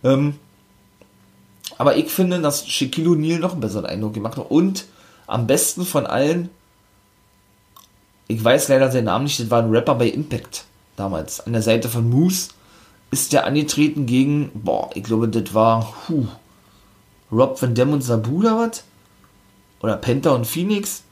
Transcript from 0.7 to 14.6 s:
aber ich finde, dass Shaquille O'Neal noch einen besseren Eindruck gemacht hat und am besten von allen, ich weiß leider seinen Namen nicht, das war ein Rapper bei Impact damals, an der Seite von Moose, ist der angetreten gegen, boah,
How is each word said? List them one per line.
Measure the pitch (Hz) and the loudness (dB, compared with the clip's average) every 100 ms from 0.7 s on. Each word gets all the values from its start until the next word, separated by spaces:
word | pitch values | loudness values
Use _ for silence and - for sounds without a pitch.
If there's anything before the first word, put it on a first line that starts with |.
| _ _ _ _ _ _ _ _ _ - - | _ _ _ _ _ _ _ _ _ -18 0
aber | 135 - | 2 2
ich | - | 0
finde, | - 185 180 | 0 0 0
dass | 151 143 - | -2 -2 -4
Shaquille | - 131 - 165 | -4 -2 0 2
O'Neal | 160 156 170 | 2 2 0
noch | 175 | -2
einen | 175 | -4
besseren | 107 104 - | -4 -4 -6
Eindruck | 95 107 | -6 -6
gemacht | 107 107 - | -6 -8 -8
hat | - | 0
und | 151 190 190 - _ - _ - | 2 2 -2 -10 _ -20 _ -6
am | 110 117 | -4 2
besten | 143 - - 180 | 2 0 -4 -2
von | 147 | -2
allen, | - 120 147 170 175 _ _ _ _ _ _ _ _ _ _ _ _ - - _ _ _ _ | -2 0 0 0 -4 _ _ _ _ _ _ _ _ _ _ _ _ -20 -20 _ _ _ _
ich | 113 | -2
weiß | 113 135 147 | 4 4 4
leider | 135 135 | 4 4
seinen | 127 | 2
Namen | 110 98 | 0 0
nicht, | 143 143 | 0 -2
das | 113 | 0
war | 123 | 2
ein | 113 | 4
Rapper | 113 123 | 2 2
bei | 127 117 | 2 2
Impact | - 151 110 - - - _ _ - | 0 -6 -6 -8 -16 -16 _ _ -8
damals, | 98 85 - - | -6 -6 -8 -10
an | - | -4
der | 117 | -2
Seite | 107 113 120 | 2 0 0
von | 117 117 | 0 2
Moose, | 123 175 185 - - _ - _ _ _ | 4 2 0 -6 -14 _ -20 _ _ _
ist | 139 - | -6 0
der | 135 - | 2 2
angetreten | 147 147 - 147 151 | 0 0 2 0 2
gegen, | 127 127 135 147 147 | 0 2 4 2 -2
boah, | 107 | -6